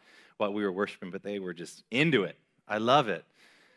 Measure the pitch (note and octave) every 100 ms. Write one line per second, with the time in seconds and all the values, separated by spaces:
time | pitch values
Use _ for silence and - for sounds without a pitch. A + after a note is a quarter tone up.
0 | _ - - _ G#2 G#2 G2+ F#2 G2+ -
1 | F#2 F#2 G2+ G#2 F#2 E2+ E2 - _ A#2+
2 | D#3+ C3 F2+ - _ _ _ G#2+ A2+ C#3+
3 | A#2+ E2+ - _ - _ _